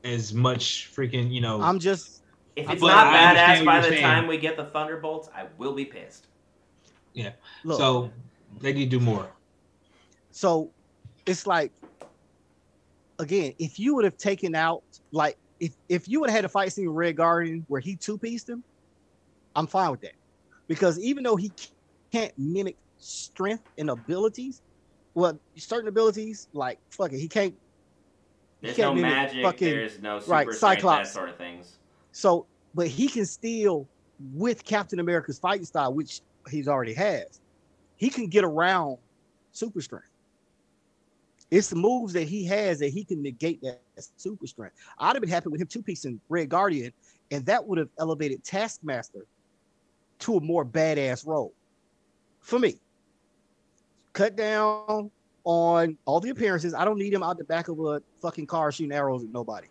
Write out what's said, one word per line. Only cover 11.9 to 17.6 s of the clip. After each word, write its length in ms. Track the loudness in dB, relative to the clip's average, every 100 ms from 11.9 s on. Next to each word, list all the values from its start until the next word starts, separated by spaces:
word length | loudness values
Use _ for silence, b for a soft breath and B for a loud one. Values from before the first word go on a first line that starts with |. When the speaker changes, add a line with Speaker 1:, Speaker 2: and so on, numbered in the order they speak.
| _ -20 _ _ _ _ _ _ _ _ _ _ -10
Speaker 2:
again, 360 | -2 0 0 -4
if 200 | -8 -2
you 160 | 0
would 100 | 4
have 120 | 2 2
taken 380 | -2 -2 -2
out, 300 | 0 0 0 _ -20 _
like, 260 | 0 0 -2 _ _
if, 160 | -8 -8 _
if 180 | -2 0
you 120 | 0
would 100 | 2
have 60 | 2
had 80 |
a 40 | 2
fight 240 | 0 -2
scene 140 | -2 -4
with 100 | 0
Red 200 | -2 2
Guardian 480 | 4 4 0 -4